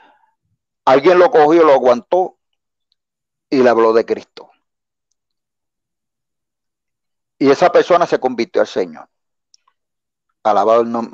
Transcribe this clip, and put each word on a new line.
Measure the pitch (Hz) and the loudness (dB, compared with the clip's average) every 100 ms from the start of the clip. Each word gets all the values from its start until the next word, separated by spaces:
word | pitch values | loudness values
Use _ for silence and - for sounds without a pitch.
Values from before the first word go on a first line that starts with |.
| _ _ _ _ _ _ _ _ | _ _ _ _ _ _ _ _
alguien | - 135 160 180 | 0 2 2 2
lo | 175 | 2
cogió, | 165 147 170 | 2 2 2
lo | 156 | 2
aguantó | 135 123 120 - 180 185 - _ _ _ _ _ _ _ _ _ _ _ | 2 0 -2 -2 -4 -4 -10 _ _ _ _ _ _ _ _ _ _ _
y | 139 | 0
le | 123 | 2
habló | 113 113 | 2 0
de | 113 | 0
Cristo. | - 110 - - - _ _ _ _ _ _ _ _ _ _ _ _ _ _ _ _ _ _ _ _ _ _ _ _ _ _ _ _ _ | -2 -8 -10 -20 -20 _ _ _ _ _ _ _ _ _ _ _ _ _ _ _ _ _ _ _ _ _ _ _ _ _ _ _ _ _
Y | 139 | 0
esa | 139 180 | 2 2
persona | 170 147 170 170 | 2 0 0 0
se | 151 | -4
convirtió | 127 120 113 - | -4 -6 -6 -4
al | 107 | -4
Señor. | - 90 78 - _ _ _ _ _ _ _ _ _ _ _ _ _ | -6 -10 -12 -20 _ _ _ _ _ _ _ _ _ _ _ _ _
Alabado | 110 101 104 117 | -4 -2 0 0
el | 117 | 0
nom-, | 117 117 | -6 -8